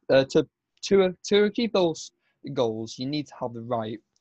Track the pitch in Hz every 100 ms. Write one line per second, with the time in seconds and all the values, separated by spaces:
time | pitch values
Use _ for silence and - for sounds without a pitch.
0 | _ 135 135 160 143 _ _ _ - 196
1 | 185 180 - 202 208 208 233 202 175 156
2 | - _ _ _ - 139 117 110 113 -
3 | 127 151 139 - 127 117 117 120 110 120
4 | _ _